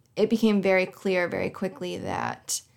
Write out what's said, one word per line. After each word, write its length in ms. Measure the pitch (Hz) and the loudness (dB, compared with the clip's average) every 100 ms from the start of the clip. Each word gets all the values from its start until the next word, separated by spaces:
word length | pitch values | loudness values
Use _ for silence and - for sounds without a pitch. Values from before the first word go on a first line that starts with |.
| _ - | _ 0
it 140 | 214 | 2
became 320 | 226 220 202 | 4 4 4
very 240 | 190 185 185 | 4 4 2
clear 420 | - 196 185 175 | -2 -2 0 0
very 220 | - 190 | -2 -4
quickly 480 | - 190 185 180 180 | -4 -8 -6 -8 -8
that 640 | 185 92 58 - - - - | -6 -4 -4 -6 -8 -8 -8